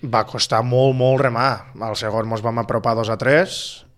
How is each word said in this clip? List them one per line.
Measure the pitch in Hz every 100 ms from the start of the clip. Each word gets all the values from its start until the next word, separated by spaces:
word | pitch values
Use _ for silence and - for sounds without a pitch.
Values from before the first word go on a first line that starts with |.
va | 139 113 110
costar | 117 - 113 123
molt, | 127 135 131
molt | 127 131
remar. | 135 117 131 113 - -
Al | 110 104
segon | 110 110 110
mos | 113
vam | 113 117
apropar | 113 113 117 113
dos | 110
a | 110
tres | 117 147 185 - - - -